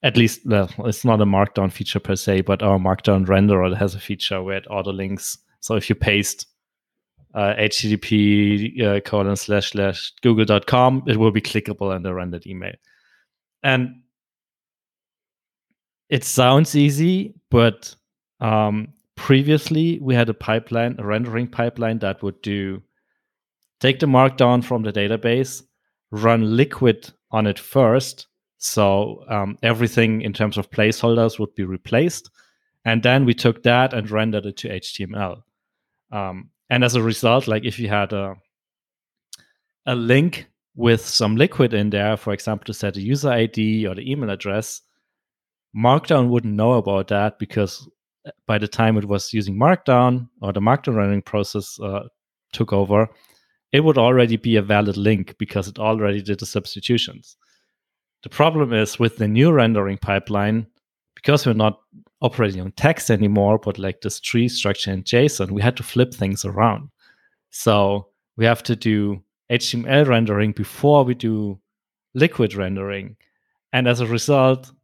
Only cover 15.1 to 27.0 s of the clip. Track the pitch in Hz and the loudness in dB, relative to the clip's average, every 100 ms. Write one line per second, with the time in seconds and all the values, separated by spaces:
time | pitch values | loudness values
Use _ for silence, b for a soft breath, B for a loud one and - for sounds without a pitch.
15.1 | _ _ _ _ _ _ _ _ _ _ | _ _ _ _ _ _ _ _ _ _
16.1 | 143 - - 127 135 160 147 147 143 165 | -8 -6 0 4 4 4 2 2 2 0
17.1 | 185 202 - _ 120 117 - - - _ | 0 -4 -14 _ 4 4 0 -14 -20 _
18.1 | _ _ _ 117 107 107 107 107 _ _ | _ _ _ -2 0 0 -2 -8 _ _
19.1 | - - 135 143 151 - 156 165 165 135 | -18 2 2 4 0 0 -2 0 -2 0
20.1 | 123 117 110 - 110 113 117 117 120 104 | 0 2 -2 -2 -4 -2 -4 -4 -4 -4
21.1 | 107 120 113 120 - 117 117 113 113 104 | -4 -4 -4 -6 -2 -4 -2 -4 -2 -4
22.1 | 95 101 95 - 101 98 95 _ _ _ | -4 -8 -8 -6 -4 -4 -8 _ _ _
23.1 | _ _ _ _ _ _ _ 135 131 151 | _ _ _ _ _ _ _ -2 0 2
24.1 | 131 131 131 123 123 120 120 107 104 101 | 4 4 4 2 2 0 -4 -4 -2 -2
25.1 | 110 117 120 131 - _ _ _ _ _ | -2 0 -2 -2 -8 _ _ _ _ _
26.1 | 107 113 117 107 113 135 - 127 107 | -2 2 2 2 2 0 2 2 2